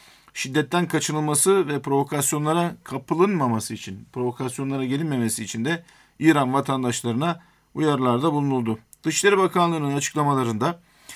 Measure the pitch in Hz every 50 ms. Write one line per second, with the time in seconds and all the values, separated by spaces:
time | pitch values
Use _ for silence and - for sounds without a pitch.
0 | - - - - _ _ - - - 131 131 156 139 123 175 175 175 - - 151
1 | - - 151 156 151 151 147 143 - 190 196 196 165 143 147 135 - 139 139 139
2 | 135 135 151 143 139 - 156 151 147 151 160 175 175 170 170 - - - 131 139
3 | - - 160 160 185 208 196 160 135 120 113 107 - - 110 104 - 98 95 104
4 | 117 - - 127 123 123 120 - 131 123 - - 135 135 135 135 131 123 135 143
5 | 170 156 139 123 117 110 110 - 107 95 - 113 117 151 170 165 - _ - -
6 | _ _ _ - 147 160 156 147 135 127 131 135 117 - 135 131 127 120 117 -
7 | - 117 113 127 156 170 170 - - _ _ _ _ _ - 143 156 151 143 127
8 | 131 127 120 123 147 165 147 147 143 139 135 127 117 113 110 110 - - - _
9 | - 165 151 - - 202 202 190 190 175 - 190 175 170 165 156 147 143 139 143
10 | 139 - - 156 147 143 139 135 127 117 113 104 123 165 175 - _ _ _ _
11 | _ - -